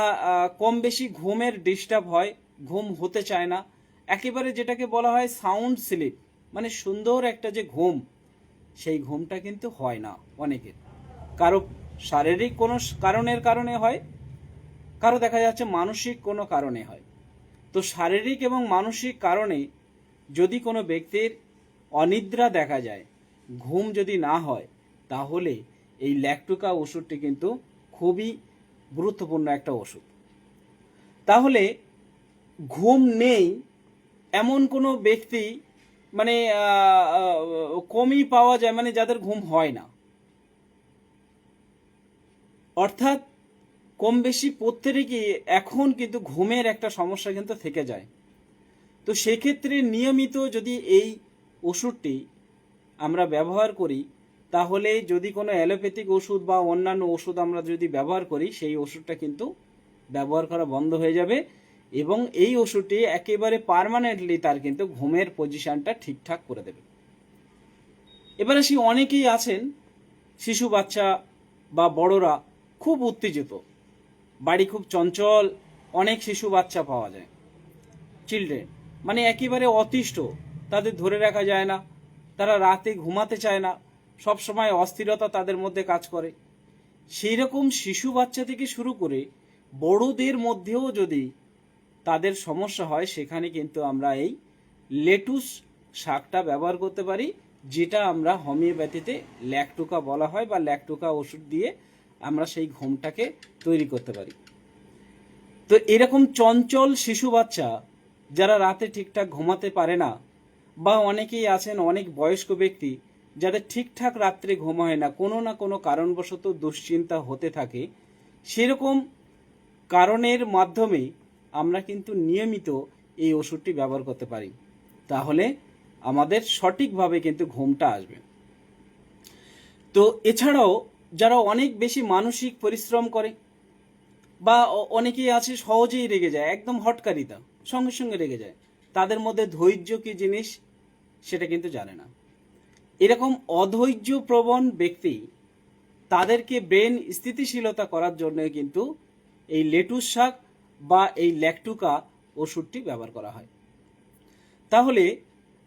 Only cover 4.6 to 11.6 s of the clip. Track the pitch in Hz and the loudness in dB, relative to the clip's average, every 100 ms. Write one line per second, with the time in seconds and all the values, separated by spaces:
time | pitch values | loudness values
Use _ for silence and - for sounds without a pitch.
4.6 | 240 240 247 233 240 240 247 240 196 202 | -4 -4 -2 0 2 2 0 -2 -2 -2
5.6 | 240 247 - 175 143 - _ _ _ 196 | 0 -2 -4 -4 -4 -8 _ _ _ -10
6.6 | 226 - 196 208 220 254 247 226 220 208 | -10 -8 -8 -4 0 0 0 -4 -6 -6
7.6 | 180 131 175 147 - _ _ _ _ _ | -6 0 0 0 -6 _ _ _ _ _
8.6 | _ - 160 156 127 147 165 190 196 208 | _ -12 -6 -6 -6 -8 -8 -10 -10 -12
9.6 | 240 - 127 117 107 90 - - 147 131 | -12 -8 -6 -6 -10 -16 -20 -10 -6 -6
10.6 | 104 - - - - - - - 170 196 | -10 -20 -20 -20 -20 -20 -14 2 4 4